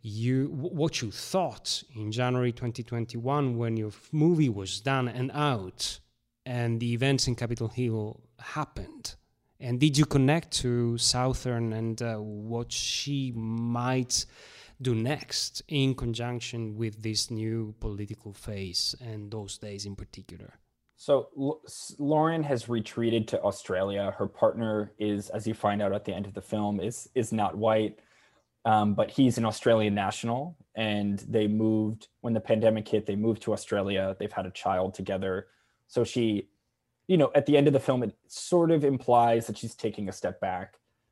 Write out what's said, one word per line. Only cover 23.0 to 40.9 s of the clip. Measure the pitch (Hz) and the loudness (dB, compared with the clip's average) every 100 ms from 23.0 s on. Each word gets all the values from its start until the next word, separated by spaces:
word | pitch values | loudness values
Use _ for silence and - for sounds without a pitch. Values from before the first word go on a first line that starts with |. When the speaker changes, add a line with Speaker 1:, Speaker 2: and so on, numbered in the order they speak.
| 117 113 110 | 2 2 0
Speaker 2:
to | 117 | 0
Australia. | 98 98 - 92 98 101 98 - | 0 -2 -4 0 0 0 -2 -2
Her | 98 | -6
partner | - 113 113 113 107 104 _ | 2 2 2 -2 -2 -4 _
is, | 107 104 104 | -2 -2 -4
as | 101 110 | -6 -6
you | |
find | 110 104 104 | -2 0 0
out | 104 | 0
at | 98 - | -2 -4
the | |
end | 92 101 | -8 -8
of | |
the | 98 | -10
film, | - 107 104 104 | -6 -2 0 -2
is, | 95 120 - | -4 -6 -6
is | - 113 | -4 -2
not | 110 101 87 | 0 0 2
white, | 110 110 107 - _ _ _ _ _ _ | 2 2 0 -6 _ _ _ _ _ _
um, | 117 107 104 101 | 2 4 4 2
but | 107 | 0
he's | - 135 113 | 4 4 4
an | 113 | 0
Australian | 107 - 113 107 | 2 4 4 4
national. | 101 98 - 117 117 151 170 _ | 2 0 -2 -4 -4 -6 -12 _
And | - 110 104 101 101 | -4 -2 0 0 -2
they | - 113 107 | 0 2 2
moved, | 107 110 110 107 110 - _ | 4 4 2 0 -4 -12 _
when | 120 | -2
the | 113 | -2
pandemic | - 113 110 110 104 | 2 4 4 2 0
hit, | 107 104 | -2 0
they | 101 | 0
moved | 110 110 | 2 0
to | - | 0
Australia. | 101 - 104 98 98 95 95 | -4 0 -2 0 0 -2 -2
They've | 104 | -6
had | - 92 | -6 -8
a | |
child | - - 92 95 | -6 -2 0 0
together. | 95 95 95 95 92 - _ _ _ _ | -2 -4 -4 -2 -4 -6 _ _ _ _
So | - 117 | -2 0
she, | - 113 104 - _ _ _ _ _ _ | 2 2 0 -4 _ _ _ _ _ _
you | 180 | 6
know, | 139 147 | 6 4
at | - | 6
the | 147 | 6
end | 143 | 8
of | |
the | 135 | 4
film, | - 127 | 2 0
it | 113 - _ | 0 -6 _
sort | - - 175 165 | -14 2 4 6
of | 165 143 | 4 4
implies | 131 - 120 117 117 113 | 0 4 6 8 4 2
that | 104 | -6
she's | 117 - | -8 -6
taking | 113 104 101 | -6 -4 -6
a | |
step | - 107 - | -4 -6 -4
back, | 98 92 95 _ _ | -4 -4 -8 _ _